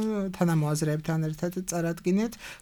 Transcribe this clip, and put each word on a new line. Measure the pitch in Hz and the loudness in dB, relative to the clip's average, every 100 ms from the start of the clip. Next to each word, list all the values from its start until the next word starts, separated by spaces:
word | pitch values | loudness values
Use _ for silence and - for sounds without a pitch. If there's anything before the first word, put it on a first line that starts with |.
| 214 208 190 | 0 0 -2
თანამოაზრეებთან | 180 175 160 151 151 156 151 156 160 | 2 4 4 2 2 0 0 0 0
ერთად | 156 156 175 175 | -2 -2 -4 -4
წარადგინეთ | 185 170 170 165 - 190 226 - - - | -4 -2 -2 -2 2 2 2 -4 -16 -18